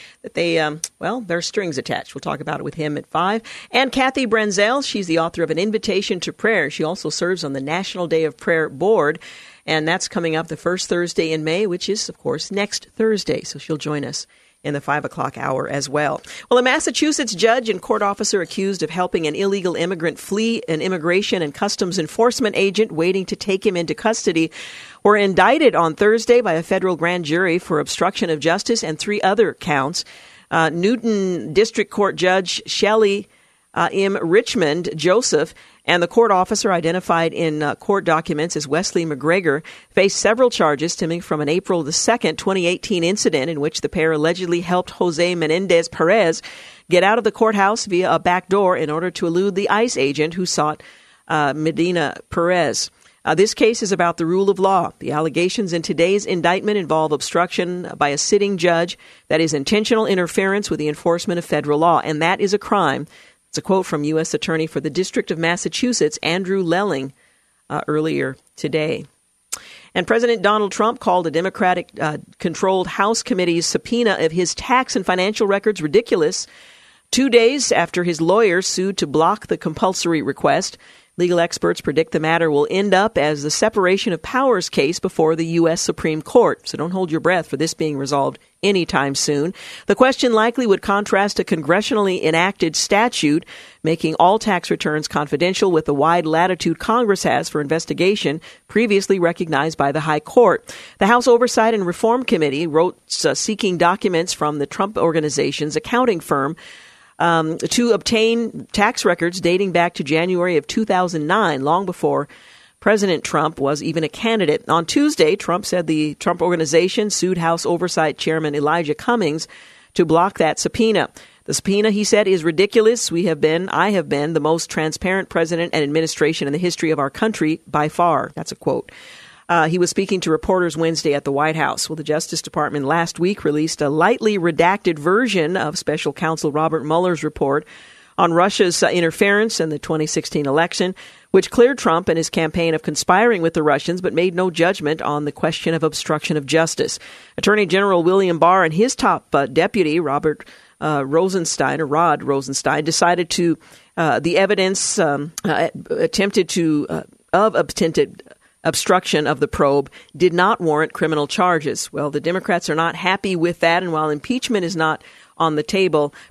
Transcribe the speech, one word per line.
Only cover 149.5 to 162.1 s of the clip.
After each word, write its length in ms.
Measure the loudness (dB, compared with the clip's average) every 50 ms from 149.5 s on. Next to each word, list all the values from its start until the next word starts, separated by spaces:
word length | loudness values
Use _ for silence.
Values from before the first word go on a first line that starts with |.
| 0 0 0 0 2 0 0 2 0 0
Robert, 500 | 0 -2 -2 0 0 -2 -2 -4 -8 -20 -20 -20 -20 _ _ -6
uh, 220 | -4 -2 0 -2 0
Rosenstein, 760 | 2 2 2 2 2 0 -2 -2 -2 -2 0 0 0 0 -2
or 60 | -2
Rod 360 | 0 2 2 4 2 2 0
Rosenstein, 600 | 0 -2 -2 -2 -2 -4 -6 -4 -2 0 0 0 0
decided 460 | 0 0 2 2 2 2 2 0 -2
to, 280 | -2 0 2 0 0 -2 -6 -20 -20 -20 _ _ -4
uh, 240 | -2 0 2 2 0
the 180 | 0 2 2 2
evidence, 580 | 2 2 2 2 0 0 0 -2 -4 -4 0 0
um, 320 | 0 0 0 -2 -6 -8 -10 -6
uh, 280 | -4 -2 0 0 -2 -2 -4 -8 -8 -6
attempted 580 | -2 -2 -2 -2 0 0 -2 0 2 0 0 0
to, 360 | 0 0 0 0 0 0 -2 -4
uh, 140 | -6 -8 -10 -12 _ _ _ _
of 240 | 2 2 2 2 2
attempted 680 | 0 -2 -2 -2 -2 -2 0 2 2 0 0 -2 -16 -20 -20 -20 _ _ _ _ _
obstruction 640 | -4 -2 -2 0 2 2 2 2 2 0 0 0 0
of 140 | 0 0 0
the 80 | -2 -2
probe 420 | 0 2 2 4 4 2 0 -2 -8 -20 -20 _ -2
did 200 | 2 2 2 4
not 260 | 4 2 2 2 0
warrant 320 | 0 0 2 0 0 -2
criminal 340 | -2 -2 -2 0 0 0 -2
charges. 640 | -2 0 0 2 2 2 0 0 -4 -4 -6 -8 -8 -6
Well, 160 | -4 -4
the 100 | -4